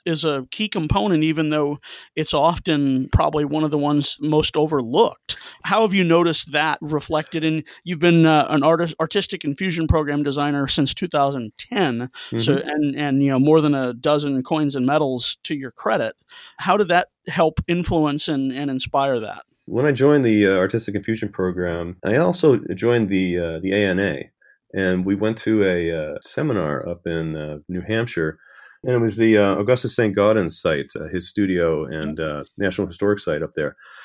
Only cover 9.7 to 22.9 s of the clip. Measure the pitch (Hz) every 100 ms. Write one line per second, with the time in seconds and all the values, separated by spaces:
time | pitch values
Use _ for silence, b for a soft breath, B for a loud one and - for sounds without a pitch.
9.7 | 165 156 160 147 147 143 139 143 143 135
10.7 | - 135 - 170 147 139 139 107 - -
11.7 | 226 156 120 123 B B 117 113 - -
12.7 | 151 143 139 147 135 139 131 147 156 151
13.7 | 139 127 120 147 147 147 131 127 156 143
14.7 | 135 127 151 143 123 - - - 147 131
15.7 | - 220 202 110 - _ B B - 175
16.7 | 208 175 175 - _ - 175 160 - -
17.7 | 175 170 170 151 147 - 139 135 131 143
18.7 | 131 - 143 139 123 104 - - _ -
19.7 | 117 147 127 139 147 117 107 98 95 95
20.7 | 113 - 101 - 110 101 - 92 90 87
21.7 | 85 85 90 95 127 180 180 156 117 -
22.7 | 92 117